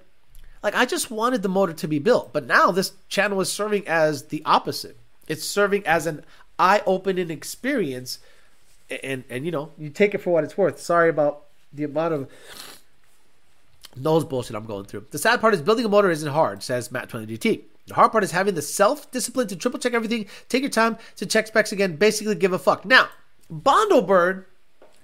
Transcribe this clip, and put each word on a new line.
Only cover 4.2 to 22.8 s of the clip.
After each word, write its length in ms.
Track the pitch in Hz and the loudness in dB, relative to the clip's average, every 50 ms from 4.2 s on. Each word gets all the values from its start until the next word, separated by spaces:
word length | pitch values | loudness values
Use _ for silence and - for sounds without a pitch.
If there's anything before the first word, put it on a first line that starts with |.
| - | -8
the 180 | - 151 151 - | -10 -10 -6 0
opposite. 540 | 135 175 190 - 156 - - - 92 - - - - - - - | 2 2 2 0 -2 -8 -10 -12 -14 -18 -20 -20 -20 -20 -20 -10
It's 180 | - 156 156 - | -10 -8 -8 -8
serving 420 | - - 202 202 196 202 196 - | -4 0 0 0 2 0 -2 0
as 200 | 147 160 170 156 | 0 0 0 0
an 180 | 170 156 139 - - - - - - - - | -2 -6 -8 -12 -18 -20 -20 -20 -12 0 2
eye-opening 720 | 170 185 202 214 - 190 190 185 190 196 180 180 180 165 | 4 6 6 4 4 0 0 0 0 -2 -2 -2 -2 -4
experience. 880 | 156 135 - - - - - 262 294 240 175 135 127 127 127 - - - - - - - - - - - - - - - - - 139 - | -6 -10 -10 -14 -12 -6 -4 -2 -2 0 -2 -2 -6 -8 -10 -12 -12 -14 -14 -20 -20 -20 -20 -20 -20 -20 -20 -20 -20 -20 -14 -14 -12 -10
And, 220 | - 135 135 127 120 - | -8 -8 -8 -8 -8 -8
and, 160 | 117 127 143 | -8 -8 -6
you 80 | 175 | -6
know, 180 | 160 143 151 156 - | -6 -6 -8 -8 -12
you 140 | - 151 147 | -14 -14 -10
take 240 | - - 202 208 202 | 0 2 2 2 2
it 40 | - | -2
for 140 | - 180 | 0 2
what 120 | 175 160 151 | 2 2 2
it's 120 | 143 - | 0 0
worth. 240 | 202 190 147 131 - | 0 0 0 0 -4
Sorry 300 | - - 170 170 165 165 | -2 2 4 4 4 4
about 340 | 151 156 147 147 147 - - - - - - - 143 | 4 4 2 2 0 -2 -12 -20 -20 -20 -20 -18 -10
the 100 | 143 151 | -8 -8
amount 300 | 143 135 151 165 170 160 | -6 -4 -4 -2 -2 -4
of 140 | 139 - - - - - - - - - - - - - - - - - - - - - - - - - - - - - - - - - - - | -4 -6 -10 -14 -20 -20 -20 -18 -18 -18 -18 -20 -20 -20 -20 -20 -20 -20 -20 -20 -20 -20 -20 -20 -20 -20 -20 -20 -20 -20 -20 -20 -20 -20 -20 -16
nose 300 | 123 131 156 160 165 156 | -4 0 2 2 2 2
bullshit 320 | 160 135 123 117 - 113 | 0 -4 -6 -6 -6 -8
I'm 80 | 107 113 | -10 -8
going 220 | 113 104 98 101 | -8 -8 -10 -10
through. 200 | - - 104 - - | -10 -12 -14 -14 -12
"The 80 | 147 147 | -10 -2
sad 220 | - 226 240 - | 2 2 2 4
part 100 | 220 226 | 4 2
is 80 | 208 160 | 2 2
building 240 | 139 202 226 240 233 | 2 2 2 2 2
a 40 | 208 | 4
motor 200 | 202 208 202 185 | 4 6 6 4
isn't 220 | 165 151 156 143 | 2 0 -2 -2
hard," 300 | 135 160 147 107 98 98 | 0 2 0 0 0 -6
says 280 | - - 127 123 113 - | -6 -4 -4 -4 -4 -6
Matt 200 | 127 123 - - | -8 -10 -8 -8
twenty 160 | - 117 110 | -10 -10 -8
D 100 | 107 113 | -8 -8
T. 280 | 110 - 220 180 - - - - - - | -2 -2 -2 -2 -2 -6 -14 -20 -20 -18
"The 80 | - - | -6 2
hard 180 | 156 208 233 | 2 2 4
part 120 | - 220 190 | 4 0 -2
is 60 | 151 | 0
having 240 | 156 180 196 208 185 | -2 0 0 0 -2
the 80 | 151 | -2
self-discipline 840 | 139 - - - 202 226 294 294 - - - 254 - - - 254 247 185 | -4 -4 0 2 4 4 2 0 -6 -8 -6 -6 -6 -4 -4 -4 -4 -4
to 80 | 202 | -6
triple 220 | 160 - 247 277 - | -4 -4 -4 -4 -2
check 140 | - 240 | -4 -2
everything, 340 | 240 233 220 202 240 226 196 - - - - - | -2 -2 -2 -2 -4 -4 -6 -10 -14 -20 -6 -4
take 140 | - 262 | -2 -2
your 80 | 277 277 | -2 0
time 260 | - 220 226 226 220 220 - - - | 0 2 2 2 0 -4 -10 -18 -12
to 100 | - 208 | -10 -6
check 220 | - - 220 214 - | 0 0 0 0 2
specs 220 | - 220 - - | 0 0 0 0
again, 260 | 214 190 196 185 156 | 0 -2 -2 -2 2
basically 380 | 143 208 220 214 214 208 214 202 | 2 2 2 2 2 -2 -2 0
give 200 | 160 185 185 185 | 0 0 0 0
a 40 | 170 | 2
fuck." 280 | - 208 - - | 2 2 2 2